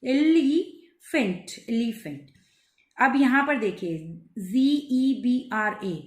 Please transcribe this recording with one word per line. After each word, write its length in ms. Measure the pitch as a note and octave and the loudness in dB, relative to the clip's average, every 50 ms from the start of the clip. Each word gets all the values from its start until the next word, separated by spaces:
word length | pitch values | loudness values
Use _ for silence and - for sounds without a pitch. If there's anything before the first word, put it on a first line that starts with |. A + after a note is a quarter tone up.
एलिफेंट, 1500 | - B3+ C4 C#4 D4+ D#4 D#4+ E4 D4 C4+ D4 E4 G4 - - - - _ _ _ _ - - D#4+ B3+ G3 F3+ F3 - - - - - - | -2 0 0 2 4 4 4 4 4 4 2 2 0 -2 -8 -20 -20 _ _ _ _ -4 -2 0 0 0 -2 -4 -8 -16 -18 -18 -10 -4
एलिफेंट। 640 | A#3 A3+ A#3 A#3 A3 - - D#3 D3 C#3+ C#3+ - _ _ _ _ _ _ _ _ _ _ _ _ _ - | -2 -2 -2 -2 -4 -8 -10 -12 -14 -14 -16 -20 _ _ _ _ _ _ _ _ _ _ _ _ _ 0
अब 180 | A#3+ C4+ B3 | 0 2 4
यहाँ 300 | C#4 C#4 B3+ B3 C#4 C#4+ | 4 4 4 4 4 2
पर 120 | C#4+ D4 C4+ | 2 0 0
देखिए 400 | A3 G3+ F3+ - - F3 E3 D#3+ D#3+ E3 E3 E3+ - - _ - | 0 -2 -4 -4 -6 -6 -6 -6 -8 -12 -16 -16 -18 -18 _ -12
जी 300 | F#3+ F3+ F#3+ B3+ C4 C#4 D4 D4 C#4+ - | -12 -4 0 2 2 2 2 0 -2 0
ई 280 | B3+ B3+ C4 C4+ C4+ A3 | 0 0 2 2 0 0
बी 280 | - B3 B3 B3+ - - | 0 0 0 0 -2 -4
आर 260 | - G#3+ G#3+ G#3+ G#3 - - | -4 -2 -2 -2 -2 -4 -6
ए। 100 | G3 F3 D3+ - | -6 -6 -8 -10